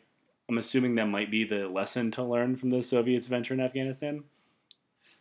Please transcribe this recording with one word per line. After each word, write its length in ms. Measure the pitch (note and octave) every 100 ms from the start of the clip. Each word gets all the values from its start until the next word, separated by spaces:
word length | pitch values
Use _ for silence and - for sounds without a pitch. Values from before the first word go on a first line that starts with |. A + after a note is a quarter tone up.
| _ _ _ _ -
I'm 80 | A#2
assuming 380 | G#2+ C3 B2 A2+
that 120 | G#2+
might 240 | G2+ G#2
be 140 | A2 G#2+
the 220 | G#2 F#2+
lesson 440 | F#2+ G2 B2+ A2+
to 120 | B2+
learn 320 | B2 A#2+ B2 B2+
from 120 | B2+
the 140 | B2+
Soviets' 440 | A#2+ B2 A#2+ B2 B2
venture 260 | B2 A2+
in 60 | C3
Afghanistan. 640 | B2+ C3+ C3+ C3+ D3 D3 D3 _ _ _ _ - _ _ - -